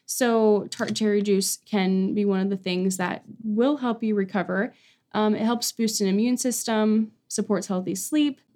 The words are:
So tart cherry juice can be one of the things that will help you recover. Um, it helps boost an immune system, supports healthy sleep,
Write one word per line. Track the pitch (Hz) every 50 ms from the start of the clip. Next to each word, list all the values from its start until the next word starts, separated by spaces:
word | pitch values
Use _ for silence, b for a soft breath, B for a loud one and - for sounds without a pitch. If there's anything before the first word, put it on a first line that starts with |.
| B
So | - - - 254 240 233 226 220 214 208 202 - -
tart | - - 226 208 214
cherry | - 220 208 202 208
juice | 202 208 196 196 196 - - - _
can | - 214 196 185 185 190 190 190 202 -
be | 208 202
one | 202 190 190
of | 190 196
the | 196
things | 190 - 185 180 180 185 190 190
that | 185 180 180 - - - - - - -
will | 214 208 226 240 285 302
help | 269 247 240 226 233
you | 233 220 208
recover. | 202 196 190 - 196 170 175 185 190 233 262 b b b b b b b _
Um, | - 214 214 214 208
it | -
helps | 220 226 240 220 - -
boost | - - 226 214 214 -
an | 202
immune | 190 190 208 226 247 254
system, | 247 - 254 226 - - 240 220 214 214 214 214 220 220 214 _ _ _
supports | - - 220 202 - 202 185 208
healthy | - 190 185 185 185 196
sleep, | 190 - - 302 302 294 285 269 _ _ _